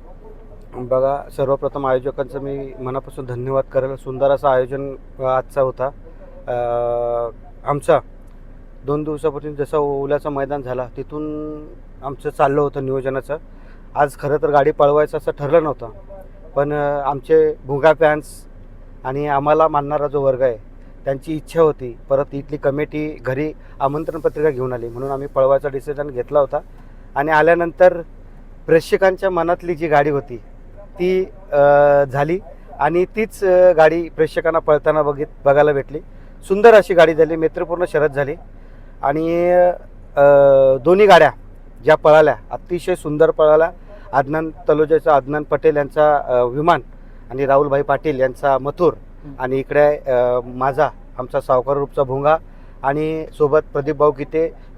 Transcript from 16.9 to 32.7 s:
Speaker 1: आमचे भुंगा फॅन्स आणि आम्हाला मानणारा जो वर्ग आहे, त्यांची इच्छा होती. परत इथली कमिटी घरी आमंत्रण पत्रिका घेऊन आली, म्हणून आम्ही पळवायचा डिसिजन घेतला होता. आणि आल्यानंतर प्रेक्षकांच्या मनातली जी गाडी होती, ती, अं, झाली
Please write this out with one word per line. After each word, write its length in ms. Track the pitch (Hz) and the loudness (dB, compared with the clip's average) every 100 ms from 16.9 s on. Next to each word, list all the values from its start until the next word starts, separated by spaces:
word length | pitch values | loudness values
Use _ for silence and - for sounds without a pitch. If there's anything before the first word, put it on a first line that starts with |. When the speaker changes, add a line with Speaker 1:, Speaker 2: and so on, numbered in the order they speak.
| 143 | -4
Speaker 1:
आमचे 520 | 139 143 - 160 156 151 | -4 -6 2 2 2 -2
भुंगा 280 | 131 139 156 | -6 0 2
फॅन्स 520 | 156 156 151 - - - - - - - - | 4 2 0 -6 -18 -20 -20 -20 -20 -20 -14
आणि 220 | 127 135 147 | -8 -6 -2
आम्हाला 420 | 139 147 156 160 | -2 2 2 2
मानणारा 380 | 147 143 147 143 | 0 -4 -4 -4
जो 140 | 147 | -2
वर्ग 220 | 135 127 | -2 0
आहे, 140 | 131 110 - - - - | -2 -4 -12 -20 -20 -12
त्यांची 320 | 131 135 160 156 | -8 -8 -8 -10
इच्छा 260 | - 170 | -6 0
होती. 360 | 156 139 127 117 - | 0 0 -10 -14 -2
परत 160 | 139 143 | -2 -2
इथली 240 | 139 139 151 | -8 -10 -6
कमिटी 600 | 143 139 151 151 151 147 127 | -4 -2 -4 -6 -8 -8 -8
घरी 260 | 131 156 151 - - | -6 -6 -10 -18 -6
आमंत्रण 400 | 139 151 165 160 | -4 -4 -8 -6
पत्रिका 300 | 160 151 151 | -6 -2 -2
घेऊन 220 | 127 127 | -2 -6
आली, 160 | 123 117 | -6 -10
म्हणून 220 | 120 135 | -10 -8
आम्ही 160 | 135 139 | -8 -6
पळवायचा 420 | 139 131 139 147 | 0 2 2 -2
डिसिजन 420 | 135 151 143 147 | -8 -10 -10 -8
घेतला 300 | 123 120 147 | -8 -2 0
होता. 180 | 139 147 - - - - - | 0 -4 -10 -18 -20 -20 -8
आणि 160 | 135 147 | -4 0
आल्यानंतर 680 | 156 156 170 170 - 180 175 170 - - - - - - | 2 4 2 0 4 4 4 -6 -18 -20 -20 -20 -16 0
प्रेक्षकांच्या 640 | 160 - 202 190 185 190 | 0 2 0 0 0 -2
मनातली 440 | 175 165 180 170 | -2 -2 -2 -4
जी 140 | 156 160 | -6 0
गाडी 220 | 147 147 | 2 2
होती, 260 | 143 - 120 - - - - | -2 -6 -14 -18 -20 -20 -20
ती, 480 | - - 180 185 185 - - | -18 -6 -2 -2 -4 -10 -4
अं, 520 | 143 143 143 147 143 | 2 4 6 4 4
झाली 340 | 139 139 151 185 - - - | 2 -2 -2 -4 -8 -20 -18